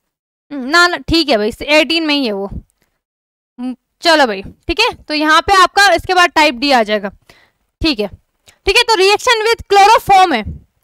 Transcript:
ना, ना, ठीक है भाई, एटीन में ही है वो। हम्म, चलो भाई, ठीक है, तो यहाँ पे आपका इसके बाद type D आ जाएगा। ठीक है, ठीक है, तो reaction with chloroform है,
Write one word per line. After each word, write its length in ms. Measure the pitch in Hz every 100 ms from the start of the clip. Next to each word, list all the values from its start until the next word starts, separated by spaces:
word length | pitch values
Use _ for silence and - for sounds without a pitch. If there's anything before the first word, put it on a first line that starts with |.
| _ _ _ _ -
ना, 360 | 285 254 339 349
ना, 120 | 311
ठीक 300 | - 330 294
है 80 | 220
भाई, 160 | 214 -
एटीन 440 | - 302 311 330 311
में 80 |
ही 120 | 285 233
है 60 |
वो। 140 | 196 202
हम्म, 1300 | - - _ _ _ _ _ _ _ _ - 254 240 _ _
चलो 240 | 339 302 247
भाई, 160 | 196
ठीक 380 | - - - 339
है, 140 | 466 320
तो 160 | -
यहाँ 280 | 302 311 320
पे 200 | 370 381
आपका 300 | 349 392 403
इसके 220 | 339 -
बाद 160 | 359 349
type 240 | 320 302
D 180 | 240 285
आ 100 | 247
जाएगा। 280 | 214 214 196 - _ _ _ _ _ -
ठीक 200 | 320 214
है, 80 | 202 - _ _ _ _ 381
ठीक 100 | 453
है, 60 |
तो 120 | 466 392
reaction 460 | 381 403 494 440 440
with 160 | 415 -
chloroform 600 | 403 403 494 - 381 370
है, 100 | 233 196 - _ _